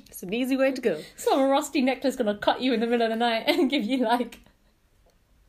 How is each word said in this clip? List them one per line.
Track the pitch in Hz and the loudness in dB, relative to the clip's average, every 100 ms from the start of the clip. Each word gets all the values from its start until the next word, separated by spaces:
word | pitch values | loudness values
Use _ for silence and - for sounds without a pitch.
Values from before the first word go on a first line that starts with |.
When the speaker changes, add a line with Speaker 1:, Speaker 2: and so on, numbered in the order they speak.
| - | -20
Speaker 1:
It's | - | -16
an | 180 | -6
easy | 226 254 262 | -4 -2 2
way | 269 | 0
to | 262 | 0
go. | 233 156 - - | -2 -2 -8 -6
Speaker 2:
Some | 480 330 269 | 0 2 4
rusty | 269 294 320 | 2 0 0
necklace | 254 254 269 - | 0 0 -2 -2
gonna | 214 208 | -2 0
cut | - - | 0 2
you | 254 | 0
in | 226 | 0
the | 233 | 0
middle | 240 226 | 0 0
of | |
the | 226 | 0
night | 240 226 | 0 0
<laughs> | - | 0
and | 349 269 | 2 2
give | 277 | 0
you, | 214 262 | 0 0
like, | 226 240 233 - - _ _ _ _ _ _ _ _ _ | 0 0 -2 -12 -20 _ _ _ _ _ _ _ _ _